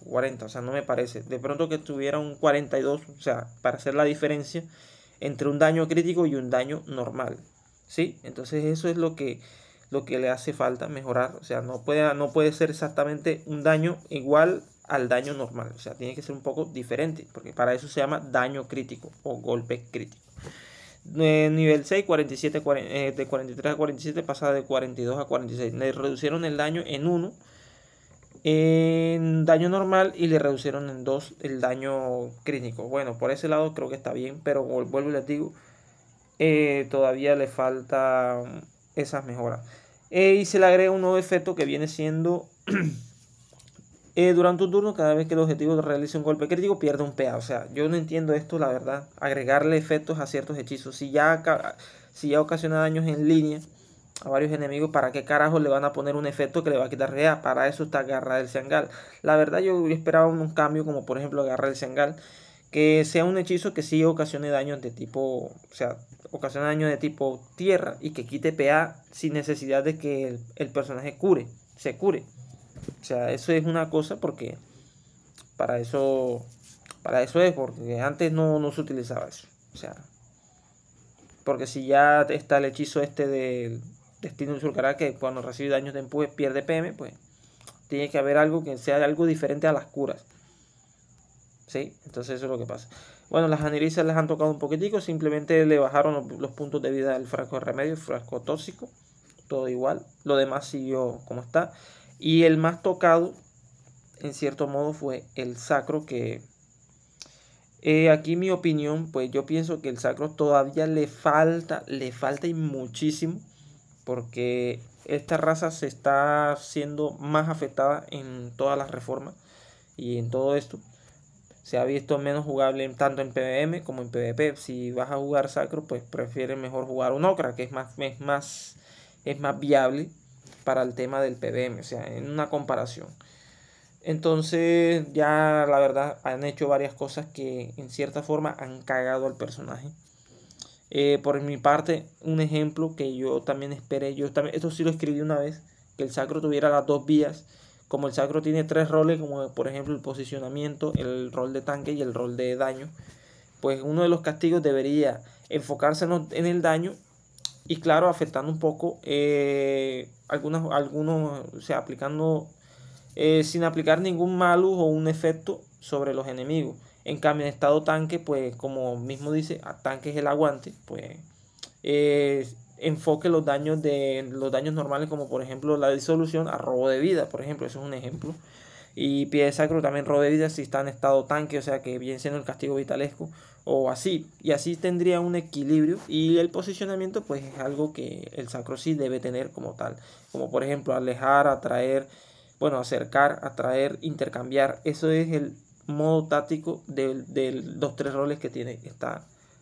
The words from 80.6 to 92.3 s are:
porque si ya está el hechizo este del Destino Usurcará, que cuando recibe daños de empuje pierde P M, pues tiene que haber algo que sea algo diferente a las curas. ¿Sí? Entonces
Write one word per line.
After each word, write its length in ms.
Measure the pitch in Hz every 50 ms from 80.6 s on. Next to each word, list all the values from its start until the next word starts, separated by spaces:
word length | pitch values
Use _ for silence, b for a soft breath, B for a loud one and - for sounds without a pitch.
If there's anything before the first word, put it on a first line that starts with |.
| _ _ _ _ _ _ _ _ _ _ _ _ _ - - _ -
porque 240 | - 139 123 131 127
si 180 | - 139 131
ya 380 | 131 139 139 143 147 147 147 143
está 340 | 143 139 147 - - 143 139
el 80 | 139
hechizo 360 | 135 - - 147 - - 113
este 260 | - - - - 143 139
del 540 | 139 135 131 127 123 123 120 117 117 117 117 - - - _ _ _ _
Destino 340 | - - - - 147 139 147
Usurcará, 420 | 135 143 151 127 127 127 135 139 139
que 160 | 160 139 123
cuando 280 | 120 135 131 131 127
recibe 280 | 123 131 123 120 139 139
daños 240 | 139 135 139 139 139
de 60 | 139
empuje 300 | 135 123 139 143 151 143
pierde 340 | - - 143 135 131 139 139
P 140 | 139 165 160
M, 160 | 165 180 -
pues 200 | - 139 - - - _ - B B B B B B B B B B B -
tiene 220 | - 139 147 143
que 80 | - 147
haber 200 | 135 143 139 151
algo 260 | 151 156 156 165 -
que 140 | 147 135 123
sea 180 | - - 139 147 147
algo 240 | 147 151 156 170 165
diferente 400 | 156 160 156 - 143 147 160 160
a 60 | 151
las 120 | 135 -
curas. 400 | - - 143 139 - - - - _ b b b b b b b b b b b b b b b _ _ _ _ _ _ _ _ _ _ _ _ -
¿Sí? 280 | - 135 139 - - _ -
Entonces 300 | - - 120 120 131